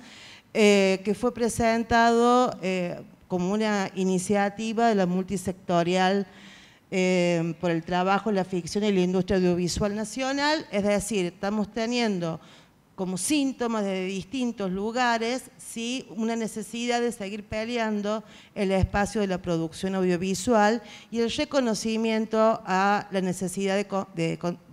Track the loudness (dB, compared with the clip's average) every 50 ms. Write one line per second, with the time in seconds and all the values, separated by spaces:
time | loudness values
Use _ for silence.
0 | -14 -20 -20 -20 -20 -20 -20 -20 -16 _ 0 4 6 6 6 6 6 4 2 0
1 | 0 -2 -2 0 -2 -2 -2 0 -2 -2 0 2 2 2 2 2 0 2 4 6
2 | 6 6 6 6 6 6 6 4 4 2 0 -4 -4 -2 -2 -2 -2 -4 -6 -8
3 | -12 -16 -20 -20 -10 -4 -2 -2 0 0 0 0 0 0 0 0 -2 -2 -2 -2
4 | 0 0 0 0 0 2 2 2 2 0 -2 -4 -6 -4 0 2 2 4 4 4
5 | 2 2 0 -2 -2 -2 -4 -6 -4 -6 -8 -6 -4 0 2 2 2 2 2 2
6 | 2 2 2 0 -2 -4 -10 -20 -20 -20 -20 -20 -20 -20 -20 _ _ -4 -2 0
7 | 2 2 4 4 4 2 2 2 0 -2 -4 -2 -2 0 0 0 -2 -2 0 0
8 | 2 2 2 2 2 0 0 0 0 -2 -4 -6 -4 -4 -4 -2 0 2 2 2
9 | 2 2 2 0 0 2 2 2 4 2 2 2 0 -2 -2 0 -2 -2 -2 -4
10 | -6 -6 -6 -4 -2 -2 -2 0 0 0 0 0 -2 -4 -2 0 0 2 2 0
11 | 0 0 -2 0 -2 -2 -4 -4 -4 -2 -2 -2 -2 -2 -4 -4 -2 -2 0 0
12 | 0 0 0 0 -2 -4 -6 -6 -10 -18 -20 -20 -20 _ _ _ _ _ _ -6
13 | -6 -4 -4 -4 -2 0 0 2 0 0 -2 -2 -4 -2 -2 -2 -2 -2 -2 -4
14 | -4 -4 -4 -6 -8 -6 -6 -4 -4 -4 -4 -4 -4 -4 -4 -4 -4 -4 -2 0
15 | 0 0 0 0 0 -2 -4 -4 -8 -10 -20 -20 -18 -12 -10 -6 -6 -4 -6 -6
16 | -8 -8 -6 -4 -2 -2 -2 -2 -4 -4 -6 -8 -10 -8 -8 -6 -2 -2 0 0
17 | 0 -2 -4 -4 -8 -10 -10 -10 -10 -8 -6 -6 -6 -4 -4 -2 -2 -2 -2 -2
18 | -2 -2 -4 -4 -6 -10 -20 -20 -20 -12 -6 -4 -2 0 2 2 0 0 0 0
19 | -2 0 0 -2 -2 -2 -2 -4 -2 -2 -2 -2 -2 -4 -6 -4 -4 -2 -2 0
20 | 0 0 0 0 0 -2 -2 -2 0 2 4 4 6 4 2 0 -4 -10 -20 -20
21 | -14 -8 -4 -2 -2 -2 0 -2 -2 0 0 0 0 0 0 -2 -2 -2 -2 0
22 | 0 0 0 0 -2 0 2 4 4 4 2 0 -2 -2 0 2 2 2 2 0
23 | -2 -2 -4 -2 -2 -2 -2 -2 -4 -6 -4 -2 -2 0 0 0 -2 -2 -4 -4
24 | -4 -4 -4 -4 -2 -2 -2 -2 -4 -6 -6 -6 -10 -10